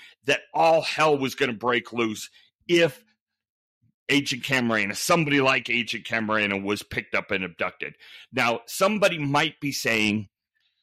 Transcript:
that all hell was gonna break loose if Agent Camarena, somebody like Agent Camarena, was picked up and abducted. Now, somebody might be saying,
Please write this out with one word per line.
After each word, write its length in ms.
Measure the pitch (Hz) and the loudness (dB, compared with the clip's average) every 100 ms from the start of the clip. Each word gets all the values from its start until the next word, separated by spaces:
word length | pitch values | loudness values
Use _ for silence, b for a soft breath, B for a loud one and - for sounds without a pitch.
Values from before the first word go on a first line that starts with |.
| B B | B B
that 180 | - 135 - | -4 -2 -2
all 280 | 151 165 160 | 2 4 4
hell 360 | - - 156 143 | 2 0 2 2
was 160 | 131 | 0
gonna 180 | - 135 | -2 -2
break 400 | 110 120 120 - | -2 -2 -2 -2
loose 380 | 117 113 104 - b b _ - | -2 -2 -2 -12 b b _ 0
if 380 | 170 165 - _ _ _ _ _ _ _ _ _ _ - | 2 2 0 _ _ _ _ _ _ _ _ _ _ 0
Agent 320 | 143 143 127 | 0 2 -4
Camarena, 520 | - 131 117 113 98 | -2 0 2 2 0
somebody 460 | 101 - 170 151 143 | -2 0 2 2 2
like 300 | 131 131 127 | 4 2 0
Agent 340 | 120 113 113 | -4 -4 -8
Camarena, 580 | - 113 107 107 104 98 | -6 -4 0 0 0 -2
was 200 | 98 104 | -2 -4
picked 320 | - 120 107 | -4 -10 -4
up 160 | 101 - | -6 -2
and 120 | 98 | -4
abducted. 520 | 92 85 90 - 71 - B B B | -4 -6 -8 -6 -12 -14 B B B
Now, 300 | 123 117 117 - | -2 0 -2 -6
somebody 500 | - 190 214 190 170 | 0 0 2 0 0
might 420 | 143 147 156 - | 0 0 0 -4
be 120 | 143 | -6
saying, 560 | 127 123 113 107 107 104 _ _ _ _ _ | -4 0 2 2 0 -4 _ _ _ _ _